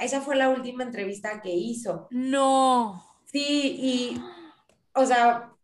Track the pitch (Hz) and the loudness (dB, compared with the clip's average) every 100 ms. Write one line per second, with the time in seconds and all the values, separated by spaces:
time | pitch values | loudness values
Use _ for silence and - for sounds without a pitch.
0 | 240 269 277 269 262 262 240 247 247 226 | -2 -4 -2 2 2 2 -2 -8 -8 -6
1 | 196 196 214 214 190 175 226 240 208 170 | -8 -6 -8 -8 -4 -4 -2 -6 -6 -8
2 | - 247 262 277 269 269 262 254 226 180 | -6 -6 0 2 4 4 4 4 0 -6
3 | - _ _ 285 285 294 277 - 262 247 | -18 _ _ -4 0 0 0 -2 -2 0
4 | 247 240 - - 320 _ _ _ _ 262 | -2 -6 -12 -16 -20 _ _ _ _ 0
5 | 262 240 240 233 - _ | 4 6 4 4 -2 _